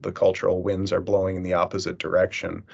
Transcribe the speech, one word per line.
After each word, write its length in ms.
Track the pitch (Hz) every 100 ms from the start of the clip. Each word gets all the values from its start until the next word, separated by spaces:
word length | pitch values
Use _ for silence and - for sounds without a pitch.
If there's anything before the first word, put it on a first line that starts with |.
the 100 | 95
cultural 520 | 90 95 92 95 92
winds 280 | 98 98 98
are 80 | -
blowing 340 | 87 101 95 92
in 80 |
the 100 | 92
opposite 460 | 87 90 98 87 -
direction? 640 | - 87 92 - 85 - -